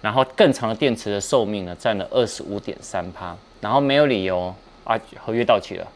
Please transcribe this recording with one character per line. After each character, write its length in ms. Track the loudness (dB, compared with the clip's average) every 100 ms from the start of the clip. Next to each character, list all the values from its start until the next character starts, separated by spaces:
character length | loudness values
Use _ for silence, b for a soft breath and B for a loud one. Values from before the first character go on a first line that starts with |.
然 100 | 2
后 100 | 2 0 4
更 180 | 4
长 160 | 4 -2
的 60 | 0
电 200 | 0 -2
池 160 | -4
的 80 | -4
寿 240 | 0 0
命 220 | 0 -4 -8
呢， 100 | -4
占 180 | -2 -2
了 100 | 0
二 120 | 0 0
十 160 | -4
五 160 | -8 -8
点 180 | -8 -12
三 240 | -8 -8 -8
趴。 240 | -12 -14 -14 -20 -10
然 140 | 0
后 80 | 2
没 140 | 4 4
有 100 | 4
理 200 | 2 0
由 280 | -2 -4 -10 -20 -16
啊， 120 | -4 -4 -4 -12
合 160 | -4
约 100 | 0
到 160 | 4 2
期 180 | 2 -12
了 100 | -12